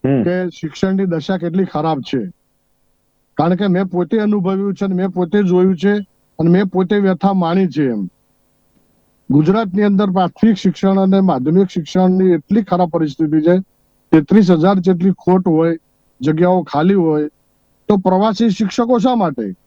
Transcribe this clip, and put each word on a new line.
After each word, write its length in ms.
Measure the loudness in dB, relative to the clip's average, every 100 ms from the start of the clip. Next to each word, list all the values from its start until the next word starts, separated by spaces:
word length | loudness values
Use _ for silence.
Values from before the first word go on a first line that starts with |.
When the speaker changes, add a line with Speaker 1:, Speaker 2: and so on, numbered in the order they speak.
Speaker 1:
હમ. 180 | -2 0
Speaker 2:
કે 260 | 0 -2 -6
શિક્ષણની 580 | -8 -12 -4 -2 -2 -2
દશા 300 | -4 -4 -6
કેટલી 280 | -4 -4
ખરાબ 360 | -4 -4 -4 -4
છે, 300 | -4 -6 -6 -12 _ _ _ _ _ _ _ _ _ -4
કારણ 160 | -2
કે 120 | 0 0
મેં 180 | -2
પોતે 340 | -2 -4 -2 -2
અનુભવ્યું 560 | 0 -2 -2 -4 -4
છે 100 | -4
અને 100 | -4
મેં 140 | -2 -4
પોતે 340 | -4 -2 0
જોયું 340 | 2 2 2 0
છે 160 | 0 -2 -6 _ _ -4
અને 120 | 2
મેં 160 | 2 2
પોતે 320 | -2 0 0
વ્યથા 340 | 0 0 0
માણી 360 | 0 0 0 -2
છે. 220 | 0 -2
એમ 180 | -2 -6 -12 _ _ _ _ _ _ _ _ _ _ _
ગુજરાતની 520 | 2 2 0 -2 -2
અંદર 280 | 0 2 0
પ્રાથમિક 460 | 0 -2 0 0 2
શિક્ષણ 420 | -2 0 0 2
અને 220 | 2 2
માધ્યમિક 480 | 2 0 0 0 0
શિક્ષણની 600 | -2 -4 0 2 2 2
એટલી 320 | 0 0 -2
ખરાબ 260 | 0 -2 0
પરિસ્થિતિ 520 | -2 -4 -2 0 0
છે, 180 | 2 0 -2 _ _ _ _
તેત્રીસ 380 | 2 4 4 4
હજાર 240 | 4 2
જેટલી 380 | 2 0 0 0
ખોટ 360 | 0 0 0 2
હોય, 300 | 0 0 -2 _ _ _ _
જગ્યાઓ 420 | -4 0 2 0
ખાલી 320 | -2 -2 2
હોય, 340 | 2 2 0 -4 -10 _ _ _ _ 0
તો 80 | 0
પ્રવાસી 540 | 2 0 0 0 -2
શિક્ષકો 480 | 0 -4 -2 0 2
શા 160 | 2
માટે? 380 | 0 -2 -4 -8 -10